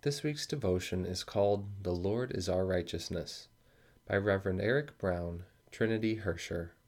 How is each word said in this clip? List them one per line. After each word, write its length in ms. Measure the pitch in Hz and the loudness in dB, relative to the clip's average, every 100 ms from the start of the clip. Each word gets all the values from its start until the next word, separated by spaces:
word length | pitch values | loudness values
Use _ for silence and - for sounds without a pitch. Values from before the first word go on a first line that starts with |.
This 180 | 147 143 | -2 -2
week's 240 | 151 147 - | -2 -4 -4
devotion 600 | 147 95 90 - 92 90 | 0 2 2 2 -2 -2
is 180 | 90 | -4
called 420 | - 104 101 101 101 101 | -4 2 4 4 0 -6
The 120 | 95 90 | -2 0
Lord 380 | 95 113 123 | 0 0 0
is 160 | - 92 | -2 0
Our 160 | 90 92 | 2 2
Righteousness 840 | 90 85 87 - 87 80 - - _ _ - - _ - | 2 0 -6 -4 -6 -6 -10 -16 _ _ -20 -20 _ 0
by 120 | 101 | 2
Reverend 420 | 101 98 98 92 | 4 2 2 0
Eric 380 | 101 135 147 - | 2 2 0 -2
Brown, 480 | 98 87 87 85 92 _ _ | 0 0 -2 -6 -10 _ _
Trinity 460 | - 113 113 110 110 | -2 0 2 2 0
Herscher. 540 | 98 87 - 90 85 - | -2 -4 -4 -4 -4 -10